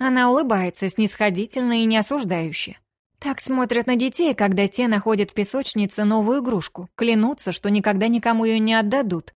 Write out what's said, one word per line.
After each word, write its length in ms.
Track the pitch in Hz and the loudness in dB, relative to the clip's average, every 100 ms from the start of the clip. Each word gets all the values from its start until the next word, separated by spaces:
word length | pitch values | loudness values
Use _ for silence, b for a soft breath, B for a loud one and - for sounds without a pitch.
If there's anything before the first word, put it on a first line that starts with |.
Она 260 | 262 254 247 | 0 2 4
улыбается 580 | 262 269 202 180 - 190 | 2 2 0 0 -2 -4
снисходительно 920 | - 214 - 208 180 226 269 247 233 | 0 0 0 0 0 -4 -2 0 2
и 40 | |
не 120 | 220 220 | 2 2
осуждающе. 840 | 208 285 202 175 165 - - - _ _ _ - | 0 -2 -2 -2 -4 -6 -10 -12 _ _ _ -10
Так 200 | 285 262 | -6 -4
смотрят 460 | - 262 247 233 233 | -2 -2 0 0 0
на 80 | |
детей, 400 | 247 254 - 339 | 0 0 0 0
когда 320 | 247 202 190 196 | 2 2 2 0
те 220 | - 247 | 0 0
находят 420 | 208 220 208 202 | 0 2 0 0
в 40 | |
песочнице 680 | - 202 262 262 214 202 - | -2 -2 -2 -4 -2 -2 0
новую 380 | 208 220 214 277 | 0 2 2 0
игрушку, 480 | 247 202 - - 180 - | 0 -2 -4 -12 -12 -2
клянутся, 560 | 233 220 226 294 - | 2 2 2 0 -6
что 180 | 170 202 | -4 0
никогда 380 | 208 208 196 220 | 0 2 0 2
никому 360 | 233 233 226 | 0 0 0
её 140 | 226 220 | 2 2
не 160 | 214 | 2
отдадут, 580 | 226 208 269 220 170 - | 2 2 0 0 -4 -6